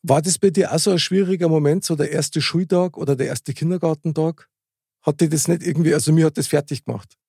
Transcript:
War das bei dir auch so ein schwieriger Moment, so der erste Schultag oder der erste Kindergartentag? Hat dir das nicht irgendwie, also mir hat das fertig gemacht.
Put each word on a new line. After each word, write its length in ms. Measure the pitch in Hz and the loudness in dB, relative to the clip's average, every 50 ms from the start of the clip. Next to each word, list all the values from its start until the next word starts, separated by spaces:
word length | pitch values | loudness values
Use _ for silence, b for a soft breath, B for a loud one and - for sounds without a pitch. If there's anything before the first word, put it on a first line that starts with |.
War 200 | - - 135 151 | 2 2 2 2
das 180 | 151 190 175 - | 2 0 -2 2
bei 100 | - 196 | 0 2
dir 220 | 156 196 180 - - | 2 2 0 0 0
auch 60 | 165 | 0
so 100 | - 208 | 0 0
ein 80 | 185 165 | 0 0
schwieriger 500 | - - 185 190 196 180 190 170 175 165 | 0 0 0 0 2 0 0 0 2 2
Moment, 360 | 160 156 147 143 156 196 - | 2 2 2 2 0 0 -2
so 100 | - 165 | -4 -2
der 160 | 143 151 147 | -2 -2 -2
erste 300 | 156 - 147 - - 160 | -2 -4 -4 -4 -4 -4
Schultag 560 | 139 - - 165 185 160 190 175 180 180 - - | -4 -2 -2 -2 0 2 0 0 0 0 -4 -6
oder 160 | 156 139 143 | -2 -2 -2
der 140 | 123 135 127 | -2 -2 -4
erste 260 | - 120 _ - 139 | -4 -8 _ -10 -8
Kindergartentag? 920 | - 151 165 185 175 175 165 156 - _ 165 151 160 156 165 160 _ - _ _ _ _ _ _ _ _ _ _ _ | -4 -2 -2 -2 0 -2 -2 -2 -2 _ -4 -2 0 -2 -2 -4 _ -16 _ _ _ _ _ _ _ _ _ _ _
Hat 160 | _ - 147 - | _ -4 0 2
dir 80 | 175 151 | 0 2
das 180 | 160 151 - - | 2 0 0 0
nicht 140 | 170 170 | -2 -2
irgendwie, 320 | 165 175 143 151 170 156 175 | -2 -4 0 2 2 2 2
also 180 | 156 - 151 | 2 2 4
mir 140 | 156 165 160 | 4 4 4
hat 100 | 156 - | 2 2
das 100 | - 143 - | -2 -4 0
fertig 360 | - 147 143 - 143 123 _ | 0 -2 0 -2 -8 -8 _
gemacht. 320 | - 117 104 - - _ _ _ | -8 -10 -10 -10 -16 _ _ _